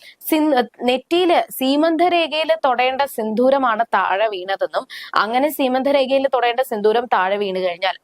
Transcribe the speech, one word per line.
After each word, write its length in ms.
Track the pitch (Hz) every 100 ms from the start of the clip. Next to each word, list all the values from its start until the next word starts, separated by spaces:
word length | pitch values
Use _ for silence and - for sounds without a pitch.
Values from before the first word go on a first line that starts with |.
| - - -
സിൻ-, 380 | 311 311 262 233 -
നെറ്റിയില് 720 | 247 254 - 339 359 311 -
സീമന്തരേഖയില് 1040 | - 262 285 320 320 349 339 320 302 311 320 294
തൊടേണ്ട 360 | 240 254 262
സിന്ദൂരമാണ് 840 | 277 - 220 220 254 277 262 214 233
താഴെ 420 | 208 185 190 220
വീണതെന്നും 600 | 196 180 196 180 170 262 - - -
അങ്ങനെ 340 | 202 247 294
സീമന്തരേഖയില് 800 | 285 269 254 269 285 262 269 269
തൊടേണ്ട 260 | 262 240 233
സിന്ദൂരം 460 | 269 220 208 220 240
താഴെ 320 | 220 185 202
വീണ് 220 | 202 185
കഴിഞ്ഞാൽ 360 | 185 175 190 170